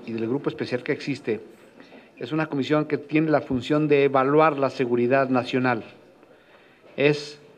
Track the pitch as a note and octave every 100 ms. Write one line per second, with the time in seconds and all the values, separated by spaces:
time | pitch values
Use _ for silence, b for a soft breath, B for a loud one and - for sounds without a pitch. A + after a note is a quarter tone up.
0 | - A2+ A2+ C#3 D#3 - - - - C3+
1 | - C3 - G#2+ - - B B B B
2 | B B - D#3 D#3 C#3+ B2 D3+ D3+ C#3+
3 | - D#3 D#3+ C#3+ - B2+ A#2+ D3+ D3+ C#3+
4 | C#3 C3 C3 D3+ D#3 C#3 C3+ - B2 A#2+
5 | A#2+ C3+ C3 C3 B2 B2+ B2+ A2+ - -
6 | - - - b b b b b b -
7 | C#3+ D3 - - -